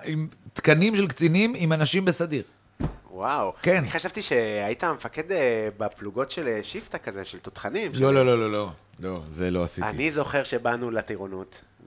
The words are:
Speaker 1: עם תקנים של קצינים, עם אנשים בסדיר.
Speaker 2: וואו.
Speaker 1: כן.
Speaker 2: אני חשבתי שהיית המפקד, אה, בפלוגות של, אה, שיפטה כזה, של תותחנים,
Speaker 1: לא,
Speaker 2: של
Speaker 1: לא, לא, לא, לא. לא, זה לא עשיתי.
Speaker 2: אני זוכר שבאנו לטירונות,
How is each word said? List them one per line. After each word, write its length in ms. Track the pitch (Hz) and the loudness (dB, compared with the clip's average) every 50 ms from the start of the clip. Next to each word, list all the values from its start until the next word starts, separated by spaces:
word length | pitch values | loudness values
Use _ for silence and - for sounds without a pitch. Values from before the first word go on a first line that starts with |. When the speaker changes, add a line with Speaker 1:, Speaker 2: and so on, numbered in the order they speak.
| - | -4
Speaker 1:
עם 220 | - 156 156 156 160 - - _ - - | -4 -4 -2 -4 -6 -10 -16 _ -14 -10
תקנים 420 | - - 160 151 156 190 226 220 | 2 4 6 6 8 6 4 4
של 120 | 196 202 | 4 2
קצינים, 460 | 160 - - 170 160 160 190 220 233 247 | 2 2 2 4 4 6 6 4 2 2
עם 180 | - 170 160 160 | 0 2 2 4
אנשים 320 | 156 151 - - 190 190 | 4 2 2 2 2 4
בסדיר. 380 | 185 160 - 170 160 151 123 - - _ _ _ _ _ - - - - - - - | 2 2 2 0 -2 -2 -4 -4 -6 _ _ _ _ _ -6 -6 -6 -6 -8 -16 -16
Speaker 2:
וואו. 420 | 92 92 101 123 143 143 107 92 - - | -8 -4 -2 -2 0 0 -2 -2 -4 0
Speaker 1:
כן. 160 | - 165 185 | 2 2 2
Speaker 2:
אני 140 | 180 139 - | 2 2 0
חשבתי 300 | - 160 170 190 - 220 | -2 -4 -4 -6 -6 -8
שהיית 640 | 196 - 143 120 113 107 104 104 101 104 120 - 185 | -2 0 2 2 2 2 0 -2 -2 -4 -4 -2 -2
המפקד, 480 | 170 147 - - 110 - 147 160 180 | -2 -2 -4 -8 -8 -8 -8 -6 -2
אה, 60 | 196 170 135 123 117 110 107 107 101 | 0 2 2 2 2 0 -2 -4 -4
בפלוגות 540 | 101 107 101 - - 104 101 95 120 139 135 | -4 -6 -6 -6 -8 -10 -6 -4 -4 -4 -4
של, 160 | - 180 156 | -6 -4 -2
אה, 120 | 123 113 107 98 | -2 -2 -2 -4
שיפטה 340 | - - 214 226 - - | -6 -10 -12 -10 -10 -12
כזה, 280 | 165 - - 98 98 92 | -10 -8 -8 -8 -8 -10
של 140 | - - 175 | -10 -12 -14
תותחנים, 520 | - 190 - - - 104 135 208 220 165 | -14 -16 -12 -8 -6 -6 -4 -4 -4 -4
Speaker 1:
לא, 60 | 120 | 0
Speaker 2:
של 60 | 131 131 | 2 4
Speaker 1:
לא, 220 | 139 139 135 131 | 6 6 6 6
לא, 140 | 127 120 117 | 6 4 4
לא, 120 | 110 107 | 2 0
לא. 180 | 104 104 104 92 76 - _ _ - - | -2 -2 -4 -6 -10 -14 _ _ -16 -10
לא, 220 | 87 92 92 87 78 78 | -8 -8 -8 -8 -10 -10
זה 200 | 78 80 90 90 | -6 -2 0 0
לא 120 | 90 90 87 | 2 0 0
עשיתי. 240 | 82 - - 101 | -2 -2 -4 -6
Speaker 2:
אני 240 | 107 107 113 143 160 | -4 -2 -2 -2 -2
זוכר 320 | 147 151 143 - - 139 135 | 0 -2 -2 -2 -2 -2 -2
שבאנו 480 | - 127 117 117 120 120 117 123 117 | -2 -2 -2 0 0 -2 -2 -2 -4
לטירונות, 640 | 113 107 - - 110 92 98 95 95 92 95 - - - - _ _ _ - | -4 -4 -4 -4 -6 -8 -8 -8 -8 -10 -10 -12 -16 -20 -20 _ _ _ -10